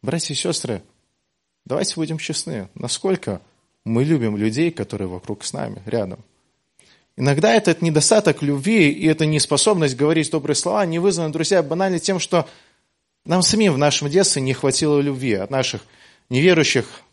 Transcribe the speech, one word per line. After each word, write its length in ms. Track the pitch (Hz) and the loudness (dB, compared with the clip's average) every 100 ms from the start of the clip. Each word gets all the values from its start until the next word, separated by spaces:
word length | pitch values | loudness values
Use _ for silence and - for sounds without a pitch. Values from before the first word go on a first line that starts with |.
Братья 320 | - 170 - | -8 -8 -6
и 40 | 143 | -6
сёстры, 440 | 175 160 - 101 _ _ _ _ _ _ _ _ | -4 -6 -6 -10 _ _ _ _ _ _ _ _
давайте 320 | - 131 190 - | -6 -4 -4 -4
будем 220 | 156 156 | -6 -6
честны, 500 | - 156 - 127 95 | -6 -8 -6 -10 -10
насколько 680 | - 123 - 190 190 - 92 _ _ _ _ - | -12 -8 -6 -2 -2 -4 -8 _ _ _ _ -4
мы 180 | 113 | 0
любим 340 | 139 160 113 104 | 2 2 0 0
людей, 320 | 107 113 170 | -2 0 -2
которые 380 | 165 101 104 95 | -2 -8 -6 -8
вокруг 360 | 90 - 101 | -8 -10 -10
с 100 | - | -8
нами, 280 | - 120 104 98 | -8 -8 -10 -8
рядом. 340 | 117 95 - - _ _ _ _ _ _ _ _ - | -6 -6 -10 -18 _ _ _ _ _ _ _ _ -4
Иногда 380 | 131 143 214 | 0 2 4
этот 280 | 226 208 165 | 4 4 2
недостаток 640 | 170 151 - 214 202 147 | 2 2 4 4 4 0
любви 480 | 143 143 135 226 151 | -2 -2 2 4 4
и 160 | 151 156 | 4 0
эта 180 | 156 156 | 2 2
неспособность 680 | 151 - 143 - 196 151 123 | 0 0 2 2 2 0 2
говорить 340 | 147 160 151 | 2 2 0
добрые 260 | 160 143 143 | -2 -2 -2
слова 300 | 175 208 185 | 0 0 0
не 140 | 165 | 0
вызваны, 320 | 185 175 160 | 0 0 -4
друзья, 320 | 156 165 190 | -4 0 2
банально 360 | 147 160 190 180 | 0 -2 0 -2
тем, 200 | 202 190 | -2 -4
что 280 | - 175 143 - _ _ _ _ _ _ - | 0 0 0 -10 _ _ _ _ _ _ -2
нам 160 | 175 | 0
самим 320 | 175 214 208 | 2 2 2
в 40 | 135 | 4
нашем 320 | 147 139 147 | 2 2 0
детстве 320 | 165 190 143 | 2 2 0
не 120 | 131 | -2
хватило 460 | 127 139 131 156 147 | 0 0 0 2 2
любви 340 | 143 135 127 | 0 -2 -2
от 160 | 101 98 | -2 -2
наших 320 | 135 123 - - _ - _ _ | -2 -2 -4 -12 _ -20 _ _
неверующих 560 | 127 170 170 143 127 110 - _ | 2 4 4 4 0 -2 -12 _